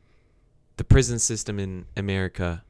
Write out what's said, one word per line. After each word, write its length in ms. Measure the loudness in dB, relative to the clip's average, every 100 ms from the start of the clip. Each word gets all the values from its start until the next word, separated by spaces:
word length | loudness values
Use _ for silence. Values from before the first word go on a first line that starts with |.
| -20 -20 _ _ _ _ _ -12
the 60 |
prison 340 | 6 6 6 -2
system 400 | -4 -4 -6 -6
in 260 | -6 -8 -10 -6
America, 680 | -4 -2 -4 -4 -6 -6